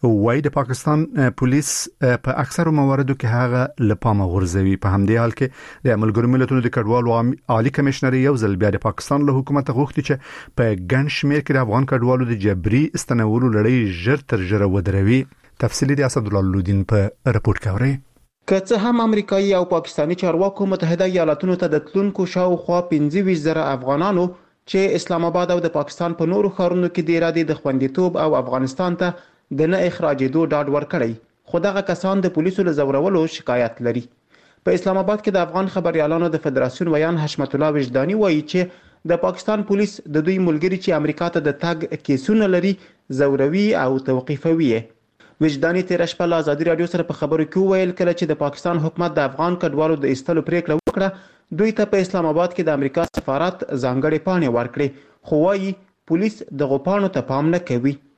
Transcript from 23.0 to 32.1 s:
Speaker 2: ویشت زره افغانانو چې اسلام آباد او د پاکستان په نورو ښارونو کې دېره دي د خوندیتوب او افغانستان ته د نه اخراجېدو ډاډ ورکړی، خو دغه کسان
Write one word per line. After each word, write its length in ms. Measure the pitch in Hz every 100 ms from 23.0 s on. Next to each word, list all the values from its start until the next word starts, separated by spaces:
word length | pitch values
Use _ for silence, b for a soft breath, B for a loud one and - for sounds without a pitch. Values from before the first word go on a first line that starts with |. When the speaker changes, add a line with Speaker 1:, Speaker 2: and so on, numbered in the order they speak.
| 147 170
Speaker 2:
ویشت 260 | 190 175
زره 200 | 151 160
افغانانو 680 | 147 135 127 143 185 185 180 180 B B -
چې 100 | 190
اسلام 480 | 190 170 - 170 170
آباد 260 | 175 180
او 80 | 175
د 80 | 170
پاکستان 460 | 156 147 - 170
په 120 | 170 165
نورو 240 | 196 202
ښارونو 380 | 190 180 175 175
کې 140 | 175
دېره 300 | 160 165 165
دي 120 | 160
د 100 | 156
خوندیتوب 640 | 156 147 131 131 135 180 170
او 180 | 156 143
افغانستان 600 | 123 131 131 - 180 175
ته 180 | 180 175 B B B
د 80 | 139
نه 160 | 156 185
اخراجېدو 680 | 175 175 160 139 131 156 160
ډاډ 220 | 151 143
ورکړی، 440 | 143 151 175 117 113 _ _ _
خو 140 | -
دغه 220 | 196 196
کسان 380 | 196 175 190